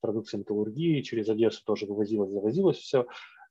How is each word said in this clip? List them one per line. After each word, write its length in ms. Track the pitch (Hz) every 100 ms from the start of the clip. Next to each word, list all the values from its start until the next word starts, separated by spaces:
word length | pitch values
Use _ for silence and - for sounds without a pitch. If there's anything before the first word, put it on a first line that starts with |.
продукция 380 | 110 107 107 104
металлургии, 600 | 98 104 107 113 170 151
через 280 | 123 117 107
Одессу 340 | 110 113 -
тоже 220 | - 104 104
вывозилась, 440 | 101 104 110 98
завозилось 460 | 101 104 139 190 139
всё, 300 | - 135 123 - - - -